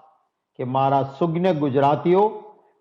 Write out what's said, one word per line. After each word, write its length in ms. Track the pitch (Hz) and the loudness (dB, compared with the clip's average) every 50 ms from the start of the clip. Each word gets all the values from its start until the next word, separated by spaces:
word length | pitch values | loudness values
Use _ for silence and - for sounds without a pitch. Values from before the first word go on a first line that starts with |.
| - _ _ _ _ _ _ _ _ _ _ - | -20 _ _ _ _ _ _ _ _ _ _ -10
કે 80 | 131 123 | -8 -4
મારા 420 | 131 135 135 135 135 135 131 135 - | -2 0 0 2 2 0 0 -2 -4
સુજ્ઞ 380 | - 175 170 160 175 180 190 180 | -4 -4 -2 -2 0 0 0 0
ગુજરાતીઓ 680 | 147 147 143 123 143 139 139 151 147 - 175 180 190 208 220 220 - - - - _ _ _ _ _ | 0 -2 0 0 2 2 2 2 0 0 2 2 4 2 2 -2 -6 -14 -20 -20 _ _ _ _ _